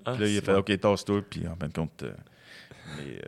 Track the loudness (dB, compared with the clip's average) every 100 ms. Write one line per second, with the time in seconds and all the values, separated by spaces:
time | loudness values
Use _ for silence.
0 | -4 0 2 2 4 4 4 2 4 2
1 | 2 0 0 -6 -6 -4 -4 -2 -4 -6
2 | -12 -12 -18 -20 -20 -20 -20 -18 -14 -10
3 | -10 -10